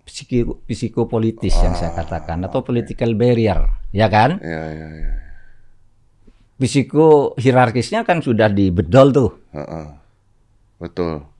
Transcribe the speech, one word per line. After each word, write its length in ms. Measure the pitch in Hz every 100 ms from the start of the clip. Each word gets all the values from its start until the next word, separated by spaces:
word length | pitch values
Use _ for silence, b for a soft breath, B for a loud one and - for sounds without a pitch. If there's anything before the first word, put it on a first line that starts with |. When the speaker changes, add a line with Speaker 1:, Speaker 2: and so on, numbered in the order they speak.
Speaker 1:
psiki-, 600 | - - - 123 117 -
psikopolitis 920 | - 110 113 - 113 113 113 113 101 -
yang 180 | 87
saya 180 | 85 85
Speaker 2:
Ah, 40 | -
Speaker 1:
katakan, 400 | 82 85 - 85
atau 160 | 95 135
Speaker 2:
oke. 100 | 123
Speaker 1:
political 460 | 120 107 - 120
barrier, 440 | 107 123 117 113 123 - - -
ya 180 | 98 110
kan? 300 | 107 127 139
Speaker 2:
Iya, 240 | 82 80 80
iya, 160 | 78 78
iya. 180 | 78 78 - b b b b b - _ _ _ _ - _ _ -
Speaker 1:
Psiko 800 | 131 139 131 143 160 147 131 -
hierarkisnya 680 | 123 127 120 120 117 220 226
kan 160 | 170
sudah 260 | 139 113 107
dibedol 640 | 101 98 87 78 120 139
tuh. 220 | 135 113 - _
Speaker 2:
Heeh. 340 | 73 71 80 76 71 _ _ _ _ _ _ _ _
Betul. 480 | 87 - 85 78 73